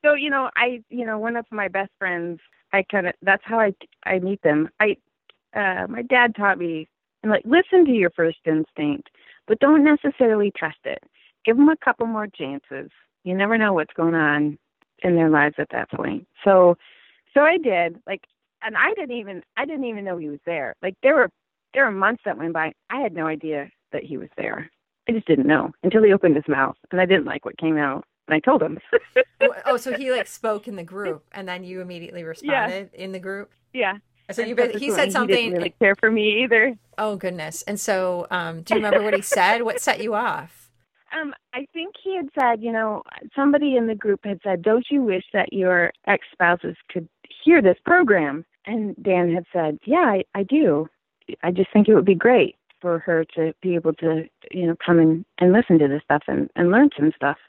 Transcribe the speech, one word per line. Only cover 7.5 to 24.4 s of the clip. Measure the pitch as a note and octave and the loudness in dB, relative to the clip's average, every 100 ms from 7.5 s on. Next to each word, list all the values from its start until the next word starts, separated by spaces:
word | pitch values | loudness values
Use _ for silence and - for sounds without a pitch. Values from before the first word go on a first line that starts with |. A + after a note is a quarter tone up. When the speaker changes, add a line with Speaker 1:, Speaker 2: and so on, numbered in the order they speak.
| D#4+ - F#4 D#4 | 2 4 4 6
Speaker 1:
to | |
your | A#3 F3 | 4 2
first | - E3 - E3 | 0 -2 -2 -2
instinct, | D#3 D#3 - D3 C#3+ - _ _ _ - | -2 -2 -4 -4 -4 -10 _ _ _ -4
but | A3 | 2
don't | C#4 D#4 | 6 6
necessarily | D4 D4 C#4+ - A#3 G#3+ G#3 - | 6 4 0 0 2 2 0 -4
trust | D#3+ - - | -10 -10 -12
it. | - _ _ _ _ - | -12 _ _ _ _ 0
Give | A#3 | 4
'em | D4 | 4
a | D#4+ | 4
couple | - A#3 A3+ | 0 0 -4
more | A3 G#3+ | -4 -8
chances. | - C3+ C#3 _ C3+ - _ _ _ | -10 -10 -10 _ -16 -16 _ _ _
You | F3+ F#3 | -6 -2
never | G3+ A3+ | 0 2
know | G#3+ | 2
what's | F3+ D#3 | 0 -2
going | - E3 E3 | -2 0 2
on | D3+ D3 D3+ D3 _ _ _ _ | 2 0 -2 -4 _ _ _ _
in | F#3 E3+ | 0 2
their | D#3+ | 4
lives | D3+ D3 D3 | 4 2 -2
at | C#3+ | -8
that | - - | -8 -8
point. | - - - F3+ _ | -8 -8 -8 -12 _
So, | G3+ F#3+ F3+ F3 _ _ _ _ _ | 4 6 6 4 _ _ _ _ _
so | C#4 | 2
I | D4 F4+ | 4 2
did, | C#4 F#3 E3+ E3+ - | 0 0 -2 -6 -12
like, | G3 _ _ _ _ | -12 _ _ _ _
and | A3 G#3+ | -8 -2
I | D4+ | 0
didn't | G#4 D4 A#3+ | -2 -8 -10
even, | G3+ F#3 - - | -10 -14 -12 -10
I | C#4 | -8
didn't | D#4 B3 | -6 -6
even | G#3+ G3+ | -8 -8
know | F3 | -8
he | D#3 | -8
was | D3 - | -10 -8
there. | E3 B2 - | -6 -8 -8
Like, | F#3+ F#3+ | -10 -2
there | C4 D4+ | 2 2
were, | F#3+ _ _ _ _ | 0 _ _ _ _
there | C4 C4 | -2 -2
were | |
months | G3 G3 A#3 G#3 | 0 -2 -2 -8
that | B2 | -6
went | E3 | -6
by. | D#3+ D#3+ - _ | -4 -6 -8 _
I | B3+ | -6
had | A#3 | -6
no | E3 D#3+ | -4 -6
idea | D#3 D#3 D3 C#3+ _ _ | -6 -6 -8 -8 _ _
that | D3 | -12
he | - C3 | -10 -12
was | - | -12
there. | - | -10